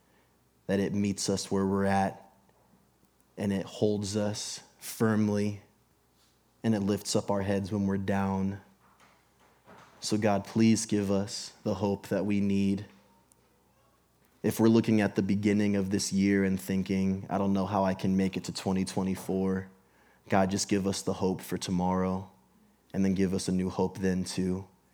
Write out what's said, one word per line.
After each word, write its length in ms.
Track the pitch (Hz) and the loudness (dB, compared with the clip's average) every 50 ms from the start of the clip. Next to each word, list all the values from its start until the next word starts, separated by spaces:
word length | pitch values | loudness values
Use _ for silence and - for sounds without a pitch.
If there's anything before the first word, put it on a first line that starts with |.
| _ _ _ _ _ _ _ _ _ _ _ _ _ | _ _ _ _ _ _ _ _ _ _ _ _ _
that 140 | - 98 98 | -2 0 0
it 120 | 98 80 90 | 2 0 0
meets 360 | 104 101 101 98 - - - | 0 0 0 -2 -2 -2 -2
us 240 | 98 92 - - 98 | -2 -2 -2 -2 0
where 120 | 98 98 | 0 2
we're 200 | 95 98 98 98 | 2 2 2 2
at, 360 | 98 98 98 95 98 - - - - _ _ _ _ _ _ _ _ _ _ _ _ _ _ _ _ _ _ _ _ - - | 2 4 2 2 0 -2 -6 -18 -20 _ _ _ _ _ _ _ _ _ _ _ _ _ _ _ _ _ _ _ _ -10 -4
and 140 | 98 101 98 | -2 -2 -2
it 120 | 98 - | -2 -4
holds 520 | - - - 113 107 104 104 101 95 101 | -6 -4 0 0 0 0 0 -4 -4 -4
us 440 | 107 104 104 107 - - - - - - - _ _ | -2 -2 -2 -4 -6 -8 -10 -12 -14 -16 -20 _ _
firmly, 800 | - - - - 117 110 110 107 107 104 104 104 104 104 101 98 - _ _ _ _ _ _ _ _ _ _ _ _ _ _ _ _ _ _ _ - | -14 -12 -4 0 0 2 2 2 2 2 0 0 -2 -4 -6 -8 -14 _ _ _ _ _ _ _ _ _ _ _ _ _ _ _ _ _ _ _ -2
and 100 | 113 110 | 0 0
it 60 | 104 | 0
lifts 340 | 101 98 104 98 - - - | 2 0 0 -2 -2 -2 -2
up 160 | 110 - - | -2 0 0
our 120 | 101 101 95 | -2 -2 0
heads 280 | 98 101 98 98 95 | 0 0 0 0 -2
when 160 | 110 101 98 | -2 -2 0
we're 100 | 98 98 | 0 0
down. 640 | 98 98 98 98 98 98 98 95 95 95 98 98 98 - _ _ _ _ _ _ _ - - _ _ _ _ _ _ _ _ _ _ _ - - - - - - - | -2 -2 0 0 0 0 0 0 0 -2 -2 -4 -6 -12 _ _ _ _ _ _ _ -20 -20 _ _ _ _ _ _ _ _ _ _ _ -20 -20 -20 -20 -20 -20 -12
So 160 | - - 107 | -6 -2 -2
God, 280 | 107 107 107 101 98 98 | 2 2 2 2 2 -2
please 400 | - - 110 113 113 110 107 - | -2 0 4 6 6 4 4 2
give 280 | - 104 104 101 95 101 | -2 -2 -2 0 0 0
us 400 | 95 101 107 - - - - - - - | 0 0 -2 -6 -10 -12 -14 -14 -8 -4
the 120 | 107 101 | -4 -2
hope 340 | 92 107 101 98 98 - - | 0 0 -2 -2 -2 -4 -4
that 180 | 104 95 92 | -2 -2 0
we 140 | 104 104 101 | 0 0 0
need. 460 | 101 101 98 98 98 98 101 98 104 - - - _ _ _ _ _ _ _ _ _ _ _ _ _ _ _ _ _ _ _ _ _ _ _ _ _ _ _ _ - | 2 2 2 2 2 2 0 -2 -4 -10 -18 -20 _ _ _ _ _ _ _ _ _ _ _ _ _ _ _ _ _ _ _ _ _ _ _ _ _ _ _ _ -2
If 160 | 110 - - | -2 2 4
we're 80 | 110 | 6
looking 340 | 113 113 113 113 - 110 107 | 6 6 6 6 4 4 4
at 140 | 101 101 - | 4 2 2
the 80 | - 98 | 0 0
beginning 540 | 95 101 101 104 107 101 104 104 104 101 | 0 0 2 2 2 2 4 2 2 2
of 140 | 101 95 95 | 0 0 0
this 220 | 104 98 - - 98 | 0 -2 -2 0 0
year 300 | 98 98 101 101 98 98 | 2 4 4 4 4 4
and 180 | 95 95 95 | 2 0 -2
thinking, 640 | - - 95 95 92 - 98 95 95 95 95 98 101 - | -2 -2 -2 -2 0 0 0 0 0 0 0 -2 -4 -4
"I 80 | - 98 | -2 -2
don't 140 | 98 98 98 | 0 2 2
know 140 | 98 95 | 0 0
how 180 | 95 107 98 98 | 0 0 0 2
I 100 | 95 92 | 2 0
can 220 | - - 98 95 | 0 0 0 2
make 200 | 95 95 92 - | 2 2 0 0
it 60 | 92 - | -4 -8
to 80 | - - | -8 -10
twenty 320 | - - 98 95 92 95 | -6 -2 -2 0 0 -2
twenty-four," 840 | - - 101 95 95 92 - - - 95 95 95 95 95 95 95 - - _ _ _ _ _ _ _ _ _ - - | -2 -2 -4 -2 -2 -4 -4 -4 -4 -2 -2 0 0 -2 -2 -4 -8 -16 _ _ _ _ _ _ _ _ _ -6 0
God, 220 | 117 98 95 92 | 2 2 2 2
just 180 | 98 98 - - | 0 -2 -2 0
give 200 | 101 101 92 98 | 0 0 0 0
us 140 | 95 - - | -4 -4 -4
the 100 | - 95 | -4 -4
hope 280 | - 101 92 92 - | 0 0 -2 -2 -2
for 160 | - - - | -6 -8 -8
tomorrow, 720 | 95 - - 95 90 90 92 92 92 92 92 92 92 98 - - _ _ _ _ _ _ _ _ _ _ _ - | -6 -4 -2 -2 0 0 0 0 0 0 -2 -2 -4 -6 -10 -18 _ _ _ _ _ _ _ _ _ _ _ -2
and 120 | 98 98 | 0 2
then 100 | 98 95 | 2 2
give 180 | 92 98 90 95 | 2 2 0 0
us 140 | 95 - | -2 -2
a 60 | - 92 | -2 -2
new 180 | 92 92 92 | 0 -2 -2
hope 280 | 92 - 95 90 - 101 | -2 -2 -2 -2 -2 -2
then 260 | 95 95 90 92 90 | -2 0 0 0 -2
too, 400 | - - - 92 90 90 95 98 - _ _ _ _ | -4 -4 -2 -2 -2 -2 -4 -6 -12 _ _ _ _